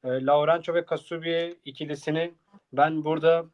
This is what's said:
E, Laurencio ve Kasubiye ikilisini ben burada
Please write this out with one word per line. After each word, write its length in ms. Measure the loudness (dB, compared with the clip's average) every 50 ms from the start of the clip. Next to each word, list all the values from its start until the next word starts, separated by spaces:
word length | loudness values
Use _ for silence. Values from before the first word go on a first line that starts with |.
| -4
E, 220 | -4 -4 -2 2
Laurencio 500 | 4 4 4 4 2 2 0 0 -2 -2
ve 100 | -2 -2
Kasubiye 680 | -2 -6 -6 -6 -10 -10 -6 -4 -2 -2 -2 -2 -4 -8 _ _
ikilisini 680 | -18 -12 -12 -10 -8 -8 -8 -4 -4 -2 -2 -2 -4 -6 _ _ _ _ -20 _ _ 0
ben 320 | 2 2 2 2 -2 -2
burada 400 | -2 -2 2 4 4 4 4 0 -6